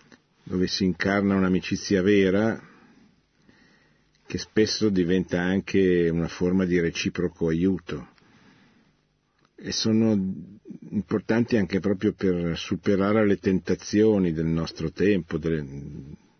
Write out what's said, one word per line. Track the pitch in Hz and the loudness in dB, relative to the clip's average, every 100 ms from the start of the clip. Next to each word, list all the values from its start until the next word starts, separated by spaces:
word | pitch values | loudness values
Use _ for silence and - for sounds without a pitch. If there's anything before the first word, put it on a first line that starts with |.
| - - _ _ | -20 -20 _ _
dove | - 92 90 | -6 -2 -2
si | - | 0
incarna | 92 82 98 101 101 98 | 0 0 0 2 2 2
un'amicizia | 92 92 - 95 - 98 | 2 0 -2 -6 0 2
vera, | 95 104 92 98 110 87 - - - _ _ _ _ _ _ _ _ _ _ _ _ _ - | 4 4 4 2 0 -2 -10 -20 -20 _ _ _ _ _ _ _ _ _ _ _ _ _ -10
che | 87 | -10
spesso | - - 107 - 110 | -2 0 0 2 0
diventa | 92 85 92 87 87 | 2 2 0 0 -2
anche | 90 95 - 98 92 87 85 | 0 -2 0 2 4 4 2
una | 82 80 | 0 -4
forma | - 90 95 90 | -2 0 0 2
di | 87 | 0
reciproco | 85 - 92 - 85 - 82 | 0 -2 -6 -4 -4 -2 -2
aiuto, | 82 92 90 - 73 - _ _ _ _ _ _ _ _ _ _ _ _ _ _ - | 2 0 0 -6 -12 -12 _ _ _ _ _ _ _ _ _ _ _ _ _ _ -14
e | - | -8
sono | - 113 110 113 101 95 78 87 104 - - - | -4 0 2 2 0 -2 -6 -14 -20 -20 -18 -8
importanti | 104 - 104 - 113 117 117 | -6 -2 -2 0 0 2 0
anche | 87 98 | 0 0
proprio | 98 98 104 | -2 0 -2
per | 82 98 87 85 80 | 0 0 0 -2 -4
superare | - 92 - 98 98 110 104 | -6 -4 0 2 2 2 2
le | 95 | 2
tentazioni | 101 92 90 90 - 101 110 104 90 | 0 0 0 -4 0 2 4 4 2
del | 80 80 | 0 0
nostro | 82 78 - 80 | -2 -4 -6 -6
tempo, | - 92 98 80 82 | 0 0 0 -2 -4
delle, | 82 80 69 69 71 73 69 73 _ | -2 -4 -6 -12 -12 -14 -16 -20 _